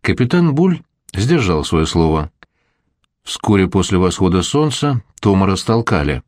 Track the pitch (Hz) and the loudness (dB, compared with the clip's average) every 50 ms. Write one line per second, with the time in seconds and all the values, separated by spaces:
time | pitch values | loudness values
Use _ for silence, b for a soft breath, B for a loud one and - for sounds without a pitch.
0 | - - 92 - 127 123 - 180 175 160 135 147 180 190 175 135 - _ _ _ | 0 -2 0 0 0 0 2 0 2 2 2 2 0 0 0 -2 -8 _ _ _
1 | _ - - 98 107 127 175 156 107 92 85 76 71 - 87 80 78 76 - 87 | _ -12 -6 -4 0 0 0 0 2 0 -2 -2 -2 0 0 0 0 0 0 0
2 | 82 78 78 78 78 80 _ _ - _ _ _ _ _ _ _ _ _ _ _ | 2 2 0 -2 -4 -6 _ _ -20 _ _ _ _ _ _ _ _ _ _ _
3 | _ _ _ _ _ - - - - 104 104 98 95 85 - 95 90 - 98 90 | _ _ _ _ _ -14 -12 -6 0 2 2 2 2 2 0 -2 0 2 0 2
4 | 92 90 87 - 95 90 85 92 85 - - 147 156 151 127 - - 147 139 120 | 2 0 0 0 0 2 2 0 -2 0 0 0 0 0 -2 -2 -2 -2 -2 -4
5 | - _ _ - - 107 98 95 98 98 95 92 - - 113 113 113 - 110 80 | -6 _ _ -2 0 2 4 4 2 2 0 -2 -2 0 0 0 0 0 -2 0
6 | 71 71 71 65 - | 0 -2 -4 -4 -8